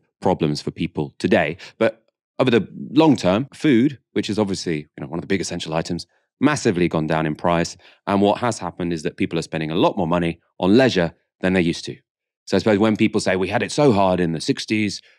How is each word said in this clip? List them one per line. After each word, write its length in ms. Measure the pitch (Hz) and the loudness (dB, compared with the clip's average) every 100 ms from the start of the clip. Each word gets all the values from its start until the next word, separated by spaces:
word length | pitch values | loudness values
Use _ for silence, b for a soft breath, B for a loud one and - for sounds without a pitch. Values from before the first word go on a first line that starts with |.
| _ - | _ -4
problems 400 | 98 87 80 73 | -2 0 0 -2
for 80 | - | -6
people 460 | - 85 - 71 - | -6 -6 -6 -8 -4
today. 400 | 92 98 76 90 B B | 0 2 0 -4 B B
But 240 | - - _ _ _ - | -2 -2 _ _ _ -2
over 140 | 131 | 2
the 160 | 113 87 - - | 2 0 -10 -4
long 240 | 135 160 117 | 2 4 4
term, 320 | 90 98 139 | 2 0 -2
food, 440 | - 151 113 135 127 _ | -4 2 4 2 -2 _
which 180 | 104 104 | -6 -4
is 80 | 101 | -2
obviously, 400 | 101 92 - 78 | -2 -2 -4 -6
you 220 | 71 - | -6 -14
know, 60 | 69 | -10
one 100 | 82 | -8
of 40 | |
the 60 | - | -4
big 140 | 98 | -4
essential 320 | 82 85 80 | -4 -8 -6
items, 320 | 80 87 87 - _ _ - | -4 -4 -8 -10 _ _ -2
massively 500 | 143 147 123 87 87 | 0 2 0 2 0
gone 180 | 85 78 | 0 0
down 180 | 80 78 | -2 -2
in 100 | 76 | -2
price. 420 | 90 85 82 - b b - | 0 0 0 -6 b b -2
And 120 | 98 | 2
what 200 | 101 - | 2 2
has 180 | 120 110 | -2 -4
happened 340 | 90 - 90 | -8 -6 -4
is 120 | 82 | -4
that 120 | 76 - | -6 -4
people 220 | - 82 | -4 -4
are 60 | |
spending 280 | - 80 78 | -6 -6 -4
a 40 | 82 | 0
lot 200 | 156 - | 0 0
more 120 | 82 | 0
money 340 | 87 82 80 _ - | 0 0 -4 _ -2
on 160 | 92 104 | 4 6
leisure 380 | - 92 85 - _ - | 6 2 -2 -4 _ -4
than 140 | 92 | 0
they 80 | 92 | 2
used 240 | 85 80 - | 0 -2 -8
to. 100 | - _ _ _ _ - | -16 _ _ _ _ -2
So 120 | 98 | 0
I 20 | |
suppose 200 | 110 104 | 2 2
when 180 | 110 104 | 2 2
people 240 | 110 104 | 0 0
say, 140 | 95 92 | -2 -2
"We 120 | 92 | -2
had 120 | 113 | -2
it 100 | 104 | -4
so 220 | - 143 | 2 4
hard 260 | 101 95 90 | 4 4 2
in 140 | 87 | 0
the 80 | 78 | -2
sixties 600 | - - - 110 104 87 b | -4 -4 -2 -2 -2 -4 b